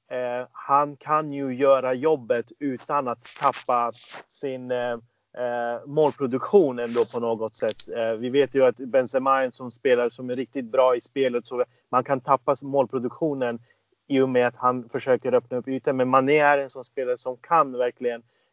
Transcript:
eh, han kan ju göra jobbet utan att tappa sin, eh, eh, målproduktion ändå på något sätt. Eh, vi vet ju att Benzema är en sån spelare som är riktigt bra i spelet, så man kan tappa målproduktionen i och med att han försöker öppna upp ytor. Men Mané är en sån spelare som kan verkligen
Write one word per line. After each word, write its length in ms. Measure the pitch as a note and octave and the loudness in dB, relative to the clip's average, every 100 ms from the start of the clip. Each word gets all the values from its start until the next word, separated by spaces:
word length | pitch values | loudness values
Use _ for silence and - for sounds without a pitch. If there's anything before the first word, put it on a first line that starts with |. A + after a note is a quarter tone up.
| - B2+ | -12 -8
eh, 320 | B2 B2 B2+ | -6 -6 -10
han 440 | - - C#3+ D3 C#3 | -10 0 2 2 -4
kan 360 | C#3+ D3+ D3+ | -2 -2 -2
ju 240 | C#3+ C#3 B2+ | -6 -4 2
göra 380 | C#3 C3 B2+ | 4 4 2
jobbet 580 | C3 D#3 D3+ A2+ A#2+ - - | 0 0 0 0 -2 -4 -8
utan 480 | C#3+ B2 - C#3+ B2+ | -8 -6 -4 -4 -2
att 200 | A2+ - - | -6 -12 -2
tappa 520 | C#3+ - - B2 A#2 A#2 - - - | 0 0 -2 -2 -2 -6 -16 -20 -20
sin, 440 | - C#3 C3 B2+ | -10 -8 -8 -6
eh, 260 | B2 A#2+ A#2 A#2+ _ _ - | -4 -4 -6 -12 _ _ -8
eh, 480 | B2 A#2+ A#2+ A#2 C#3+ | -6 -4 -4 -6 -4
målproduktion 920 | D3 D3 - C3+ B2 - G3+ D3 B2 | 0 2 0 -4 -4 2 4 4 0
ändå 260 | A#2 A#2+ A2 | -2 -2 -2
på 140 | B2 | -2
något 360 | A#2 A2 A2 - | -4 -4 -6 -4
sätt. 340 | A2+ - - G#2+ | -4 -4 -6 -4
Eh, 160 | A2+ | -4
vi 180 | A2 B2 | -4 0
vet 260 | C#3 C3+ C3+ | 0 2 4
ju 100 | C3 | 4
att 120 | A#2+ | 2
Benzema 640 | C3 C3 B2 C3+ C3+ C3+ | 0 0 0 0 2 2
är 40 | C3 | 0
en 60 | |
sån 200 | - B2+ | -6 -16
spelare 380 | - C3+ B2 A#2+ | -2 2 2 2
som 200 | - B2+ | -4 -8
är 60 | B2 | -6
riktigt 300 | B2+ C#3 A2+ | -6 -8 -2
bra 300 | C3 B2+ B2 | 2 4 2
i 60 | |
spelet, 460 | - C#3 C3 A#2+ - | -2 -2 -2 -2 -4
så 180 | B2 B2 _ _ | -4 -4 _ _
man 140 | B2+ | 0
kan 180 | B2+ C3+ | 0 -2
tappa 340 | D3 C3+ - C#3 | 2 0 2 -2
målproduktionen 1000 | C#3+ C#3 B2+ C3 A#2+ - D#3+ C#3 B2 A#2 _ _ _ _ - | 0 0 0 -2 -6 -4 -4 -2 -4 -4 _ _ _ _ -2
i 140 | C3+ | 2
och 80 | C3 | 4
med 180 | B2+ B2 | 4 2
att 80 | - | 2
han 340 | B2 B2+ A2+ | 0 0 -4
försöker 440 | C3 C3+ A#2+ C3 | -4 0 0 2
öppna 240 | A#2+ - B2 | 0 0 -6
upp 100 | C3+ | -6
ytor. 260 | C3 D3 | -4 -2
Men 160 | C3 B2+ | 0 4
Mané 300 | C3 C3+ D3+ | 4 4 4
är 180 | D3 C#3+ | 4 2
en 120 | C3+ | 0
sån 140 | C3+ | -12
spelare 340 | B2 - B2 B2 | -12 -6 -4 -4
som 200 | B2+ B2 | -8 -10
kan 400 | - E3 C#3 B2 | 0 2 2 0
verkligen 460 | B2 - B2 A#2 _ _ _ | -4 -2 -4 -4 _ _ _